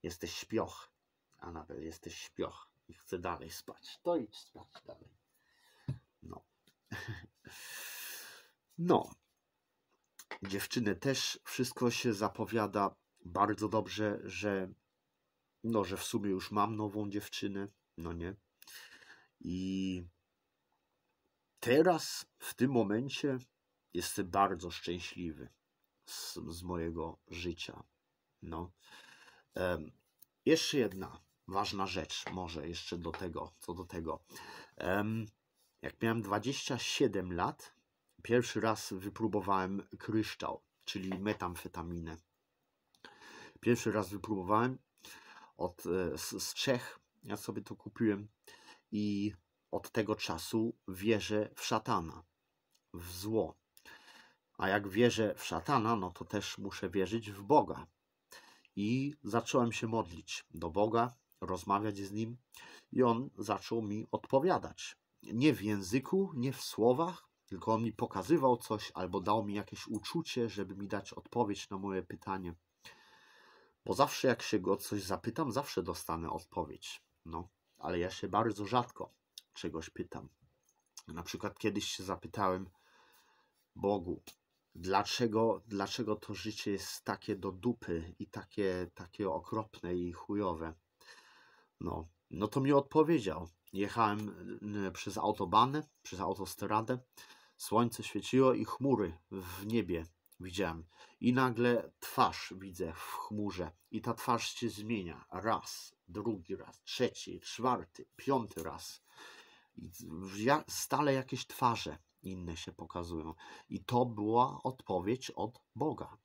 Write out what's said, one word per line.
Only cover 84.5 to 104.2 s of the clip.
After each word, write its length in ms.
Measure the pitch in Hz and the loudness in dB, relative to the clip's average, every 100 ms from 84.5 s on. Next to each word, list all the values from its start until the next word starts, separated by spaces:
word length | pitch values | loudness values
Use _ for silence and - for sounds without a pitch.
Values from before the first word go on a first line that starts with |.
| _ _ | _ _
dlaczego, 880 | - 87 95 107 - 120 107 113 95 110 | -8 2 4 4 2 4 4 4 2 -2
dlaczego 500 | 101 98 - 110 104 | -2 -2 -2 0 -2
to 180 | - | -2
życie 360 | 104 113 104 - | -6 -6 -4 -2
jest 340 | 98 92 - | -2 -2 -8
takie 320 | - 98 - 98 | -4 -4 -2 -4
do 160 | 98 | -4
dupy 640 | 92 110 120 - 85 85 90 | -2 -2 -2 -2 -4 -4 -10
i 80 | 101 | -10
takie, 640 | - 95 - 98 90 90 | -10 -10 -2 0 0 -4
takie 360 | - 87 - 98 | -8 -16 -4 -2
okropne 640 | 80 - 117 110 - 87 | -2 -2 -4 -4 -8 -4
i 180 | 90 87 | -2 -2
chujowe. 600 | 85 - 104 98 80 82 82 _ _ - - - - - _ _ _ | -6 -4 0 0 -2 -4 -8 _ _ -20 -20 -20 -20 -20 _ _ _
No, 280 | 85 85 82 _ _ | -4 -4 -6 _ _
no 180 | 76 107 | -2 0
to 120 | - | 2
mi 120 | 135 | 4
odpowiedział. 760 | 143 139 156 156 165 98 80 90 _ _ | 4 6 4 6 4 2 -4 -8 _ _
Jechałem, 560 | 98 101 117 110 107 107 90 92 101 104 104 95 | -2 -2 4 2 2 -4 -8 -10 -8 -6 -4 -4
y, 60 | |
przez 260 | 92 - 98 | -4 -6 -2
autobany, 640 | 85 104 95 101 127 147 151 _ | 0 0 6 6 6 4 -4 _
przez 180 | - 95 | -12 -4
autostradę. 800 | 87 95 95 - 101 107 113 127 - - - - _ _ | -2 -2 -6 -6 0 0 2 -2 -4 -20 -20 -20 _ _
Słońce 460 | - 104 120 - | 2 4 4 2
świeciło 500 | 110 104 - 127 131 | -6 -4 2 6 8
i 120 | 127 | 6
chmury 540 | 110 - 135 120 95 85 _ | 2 0 4 4 4 -2 _
w 360 | 98 90 92 101 | -10 -8 -8 0
niebie 400 | 117 92 85 82 _ _ _ | 0 2 -2 -4 _ _ _
widziałem. 440 | 92 87 92 82 82 - - _ | -8 -2 0 -2 -10 -18 -20 _
I 120 | 120 | 2
nagle 600 | 123 127 113 120 120 - _ | 4 4 4 4 4 0 _
twarz 540 | - - 110 85 - 95 | -8 4 4 4 -8 -10
widzę 360 | 98 90 87 | -10 -6 -6
w 240 | 87 - - | -6 -8 -8
chmurze. 540 | - 107 104 90 82 - _ | -6 -4 -2 -2 -6 -6 _
I 100 | 113 | -6
ta 140 | 120 | -2
twarz 400 | 117 | -4